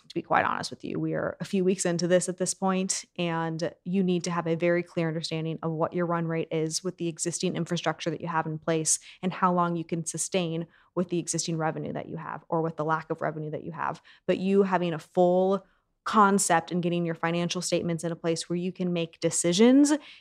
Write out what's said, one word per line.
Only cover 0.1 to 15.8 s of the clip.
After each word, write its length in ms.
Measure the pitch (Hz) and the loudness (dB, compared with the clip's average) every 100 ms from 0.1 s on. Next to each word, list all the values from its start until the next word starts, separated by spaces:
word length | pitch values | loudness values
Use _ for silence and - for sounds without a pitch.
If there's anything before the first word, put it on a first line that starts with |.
| 170 | -6
be 60 | |
quite 240 | - - - | 0 2 2
honest 260 | - - | -2 -6
with 140 | - - | -10 -8
you. 160 | 160 | -4
We 140 | 160 156 | -2 -2
are 200 | - - | -4 -6
a 20 | |
few 220 | - 196 180 | -2 0 2
weeks 200 | 196 180 | 2 0
into 220 | 170 175 | 0 2
this 220 | 180 180 | 2 2
at 80 | 180 | -4
this 160 | 180 | -4
point, 500 | - 190 185 190 - - - | -2 0 0 -2 -6 -8 -6
and 560 | 170 165 165 160 170 - | -4 -2 -2 -4 -6 -6
you 220 | 180 196 180 | -4 0 2
need 180 | 175 | 0
to 80 | 180 | 0
have 160 | 175 165 | -2 -2
a 80 | 165 | 0
very 280 | 175 175 | 2 2
clear 260 | 175 175 165 | 0 -2 -2
understanding 500 | 160 156 160 160 156 | -2 -4 -4 -4 -4
of 120 | 165 | -4
what 180 | 160 160 | -2 -2
your 140 | 180 170 | -2 -2
run 200 | 170 165 | -2 -2
rate 220 | 165 160 | -2 -2
is 320 | 160 160 160 | -2 -2 -4
with 160 | 185 - | -6 -6
the 120 | 170 | -6
existing 480 | 156 175 - 180 147 | -4 -6 -2 -2 -2
infrastructure 520 | 165 170 160 156 170 | -4 -2 -2 -4 -4
that 120 | 151 | -6
you 60 | 170 | -2
have 160 | 160 160 | -2 -2
in 120 | 156 | -4
place 420 | - 160 156 - - - | 0 0 0 -2 -4 -6
and 120 | 190 | -6
how 180 | - 185 | 0 2
long 240 | 180 175 170 | 2 0 -2
you 80 | |
can 220 | 160 165 156 | -4 -6 -4
sustain 600 | 165 - 190 170 165 170 _ _ 175 | -6 -2 -2 0 -4 -8 _ _ -4
with 140 | 175 | -2
the 100 | 175 | -2
existing 380 | 156 165 - 160 | -2 -4 -2 -2
revenue 340 | 160 156 151 | -2 -2 -6
that 160 | - - | -6 -8
you 80 | 165 | -10
have 300 | 156 - - | -10 -10 -4
or 140 | 165 | -2
with 160 | 160 165 | -2 -2
the 80 | 156 | -2
lack 240 | 160 - | -2 -2
of 100 | 160 | -4
revenue 320 | 156 156 151 | -4 -4 -8
that 140 | 151 - | -8 -8
you 80 | |
have. 280 | 156 143 156 - - - | -6 -6 -6 -12 -8 -2
But 100 | 180 | 0
you 260 | 190 196 | 4 4
having 300 | 190 180 175 | 4 2 0
a 60 | 156 | -4
full 640 | - 180 180 180 185 196 - _ | -2 4 4 6 4 0 -4 _